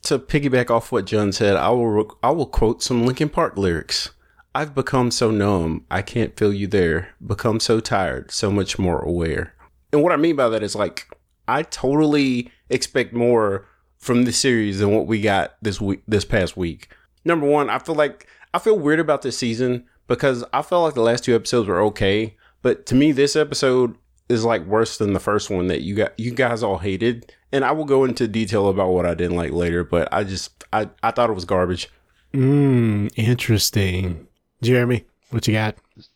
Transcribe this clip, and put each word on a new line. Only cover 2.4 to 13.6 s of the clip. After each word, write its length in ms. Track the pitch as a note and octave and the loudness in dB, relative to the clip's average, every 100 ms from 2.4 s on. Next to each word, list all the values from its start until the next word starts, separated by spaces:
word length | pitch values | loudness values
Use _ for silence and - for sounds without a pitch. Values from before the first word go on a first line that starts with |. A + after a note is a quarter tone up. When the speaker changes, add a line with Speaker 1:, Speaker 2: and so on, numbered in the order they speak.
| C3 | -2
Speaker 1:
quote 360 | - A2+ A#2 | 0 0 0
some 240 | - B2 A#2+ | -2 0 0
Linkin 220 | B2+ D3+ | 0 -2
Park 280 | - D#3+ - | 0 -2 0
lyrics. 540 | G2 E2 - - - _ _ _ _ | 0 0 -4 -6 -8 _ _ _ _
"I've 200 | - D3+ | -6 -4
become 360 | C3+ B2+ C3+ B2 | -4 -2 0 0
so 180 | - A#2 | 0 0
numb, 540 | G#2+ G2+ G2 E2 D#2+ - | 2 2 2 0 -4 -4
I 120 | F#2 | -6
can't 340 | G2 A#2+ A2 - | -4 -4 -4 0
feel 160 | G#2 | 0
you 140 | G2+ G2 | 0 -2
there. 440 | G2 E2+ D#2+ F2+ _ | 2 2 0 -4 _
Become 360 | - G2+ B2 A2 | -8 -4 -2 -2
so 180 | - A2+ | 0 0
tired, 520 | - G#2 F2+ B1+ - | 0 -2 -2 -4 -8
so 180 | - G#2 | -4 -2
much 260 | G2+ F#2+ - | 0 -2 -2
more 200 | F#2 D#2 | -2 -2
aware." 540 | - F2 E2 C#2+ - _ - _ _ | -2 -2 -2 -4 -6 _ -20 _ _
And 100 | D3 | 0
what 80 | D#3+ | 2
I 40 | D#3 | 2
mean 180 | E3 D3 | 0 2
by 120 | B2 | 0
that 140 | A2 | 0
is, 100 | G#2 | -4
like, 320 | G#2 G2 - - - _ _ - | -4 -4 -4 -18 -20 _ _ -4
I 160 | C3 | -4
totally 880 | E3 - C3 D3 D#3 D3 C3+ B2 A#2+ _ _ | -4 -4 0 2 4 4 2 0 -4 _ _
expect 420 | C3 - C3+ A#2+ | -4 -2 -2 -2
more 560 | A#2+ A#2+ A#2+ G#2 G2 | 0 2 4 2 -2